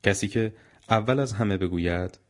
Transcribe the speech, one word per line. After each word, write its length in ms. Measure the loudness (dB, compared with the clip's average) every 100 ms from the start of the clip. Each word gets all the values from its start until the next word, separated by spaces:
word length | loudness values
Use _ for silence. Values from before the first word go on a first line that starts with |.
کسی 240 | 2 0 -2
که 260 | -2 -2 -6 -20 _ 0
اول 300 | 2 2 0
از 140 | 0
همه 240 | -2 0 0
بگوید 640 | -2 0 -2 -2 -6 -10 _